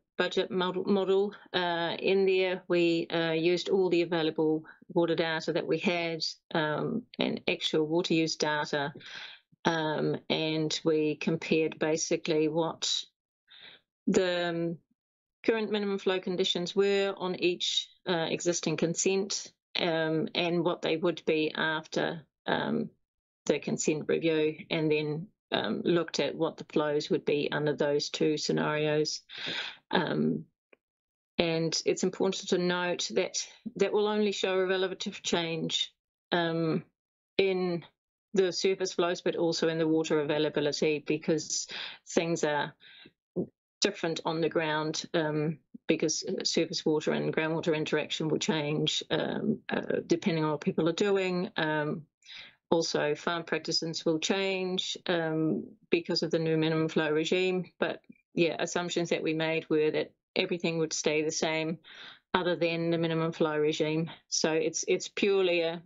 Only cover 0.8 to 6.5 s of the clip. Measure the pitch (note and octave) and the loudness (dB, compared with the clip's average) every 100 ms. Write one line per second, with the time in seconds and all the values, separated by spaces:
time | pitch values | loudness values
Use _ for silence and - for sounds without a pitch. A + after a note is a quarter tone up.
0.8 | G3 G3+ F#3 F#3+ G#3 G3+ - F3+ F3 E3+ | 0 0 2 2 0 -6 -6 -2 0 -2
1.8 | E3+ - - F#3+ F#3+ F#3 F#3 F3+ - F3 | -2 -2 2 4 4 4 2 -2 0 2
2.8 | E3+ E3 E3 E3 E3 D#3+ E3 F3+ - F#3+ | 4 2 0 -2 0 2 2 0 2 2
3.8 | F#3 E3+ E3 E3+ D#3+ D#3 D#3 D#3 D#3 - | 2 2 2 0 0 0 0 0 -4 -20
4.8 | - F3 E3+ D#3+ E3 D#3+ E3 D#3 - D#3+ | -4 0 2 2 0 -2 0 -2 0 0
5.8 | G3 F3 E3+ E3 - - _ | 2 0 -2 -4 -6 -8 _